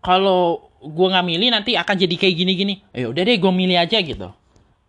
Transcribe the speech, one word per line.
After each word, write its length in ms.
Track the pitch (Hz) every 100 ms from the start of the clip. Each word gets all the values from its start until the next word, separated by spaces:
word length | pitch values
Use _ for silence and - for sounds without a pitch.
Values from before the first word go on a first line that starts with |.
kalau 680 | - 185 196 185 175 165 - _
gua 360 | 143 156 185 185
nggak 100 | 180
milih 200 | 165 247
nanti 240 | 220 214 196
akan 180 | 170 196
jadi 200 | 175 170
kayak 180 | 196 165
gini-gini. 460 | 185 185 196 190 _
Ya 180 | - 120
udah 120 | 135
deh, 160 | 190 247
gua 160 | 190
milih 240 | 185 185 175
aja," 240 | 170 220
gitu. 320 | 165 98 92 - _ _ _ _